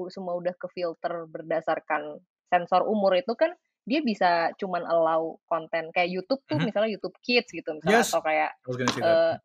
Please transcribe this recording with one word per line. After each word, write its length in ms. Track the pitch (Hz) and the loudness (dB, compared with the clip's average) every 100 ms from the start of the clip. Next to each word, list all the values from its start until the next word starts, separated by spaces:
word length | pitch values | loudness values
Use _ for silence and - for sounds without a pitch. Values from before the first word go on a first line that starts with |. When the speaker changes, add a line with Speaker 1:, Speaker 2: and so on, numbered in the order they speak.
| 180 | -4
Speaker 1:
u-, 40 | |
semua 220 | 196 185 175 | -8 -6 -4
udah 160 | 175 180 | -4 -6
ke-filter 720 | 180 - 175 165 170 170 165 | -12 -6 -6 -4 -8 -8 -10
berdasarkan 920 | 160 160 165 165 156 - 151 151 151 _ _ - | -12 -4 -4 0 -4 -2 -4 -4 -14 _ _ 0
sensor 360 | 180 175 185 - | 0 2 0 2
umur 240 | 214 190 180 | 2 2 2
itu 140 | 180 - | 0 0
kan, 160 | 320 349 _ _ | 0 -2 _ _
dia 160 | - 285 | -4 -2
bisa 520 | 233 202 185 170 165 - | 0 2 2 4 0 -2
cuman 280 | 190 175 165 | -4 -4 0
allow 480 | 170 160 160 165 - - | 2 4 2 0 -8 -4
konten 420 | 165 160 165 160 | -4 -4 -6 -4
kayak 160 | 185 175 | 0 0
YouTube 280 | 185 185 269 - | -2 -2 -4 -2
tuh, 100 | 302 | -2
Speaker 2:
Mhm. 60 | |
Speaker 1:
misalnya 320 | 185 202 220 - | 0 0 0 -2
YouTube 200 | 220 - | -8 -10
Kids 320 | - 240 - | 0 0 0
gitu, 180 | 165 160 156 | -8 -8 -4
misalnya, 280 | 165 220 | 2 4
Speaker 2:
Yes, 40 | 226 | 4
Speaker 1:
atau 160 | 165 | 0
kayak, 320 | 160 156 151 - | 0 0 0 -4
Speaker 2:
I 40 | 127 | -8
was 80 | 123 | -4
gonna 160 | 123 | -2
say 100 | 131 | 0
that. 180 | - 165 | 4 4
Speaker 1:
eee, 140 | 165 156 | 4 0